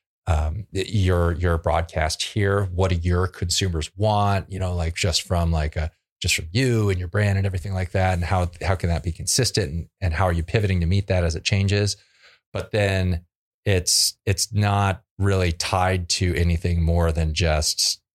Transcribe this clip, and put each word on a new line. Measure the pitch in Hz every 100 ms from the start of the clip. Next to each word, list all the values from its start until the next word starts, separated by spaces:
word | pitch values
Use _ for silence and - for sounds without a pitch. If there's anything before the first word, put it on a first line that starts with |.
| _ _ -
um, | 78 76 104 -
y-, | 95 90
your, | 101 92 87 85
your | 85 87 82
broadcast | 80 80 85 78 78 -
here, | - 110 98 101 98
what | 87 95
do | 87
your | 87 87 92
consumers | - 87 - 95 82 - -
want? | 107 104 101 98 -
You | 92
know, | 92 90
like, | 85
just | - 92 -
from, | - 87 85
like, | 82 76 78
a, | 80 - _ _
just | 90 -
from | 80
you | 98 131 113 104
and | 90
your | 87
brand | 107 104 98
and | 98
everything | 92 101
like | 92 92
that. | 98 92
And | 87 85
how, | 95 85 -
how | - 92
can | 85
that | 85
be | 87
consistent? | 82 - - 120 - 78
And, | 82 - _
and | 92
how | 78 95
are |
you | 85
pivoting | 80 117 101 92
to | 82
meet | 98 98
that | 90
as | 85
it | 78 -
changes? | 101 98 101 101 - _ _ - _ _
But | 104 -
then | 110 101 95 92 85 - _ _ _
it's, | 104 92 87 - - - -
it's | 95 -
not | 104 104 101 98 92 _ -
really | 98 95 90
tied | 85 - 95 92 95 87
to | - 90 85
anything | 85 85 90 85
more | 82 85 85
than | 80 80
just | 78 82 78 82 - - - _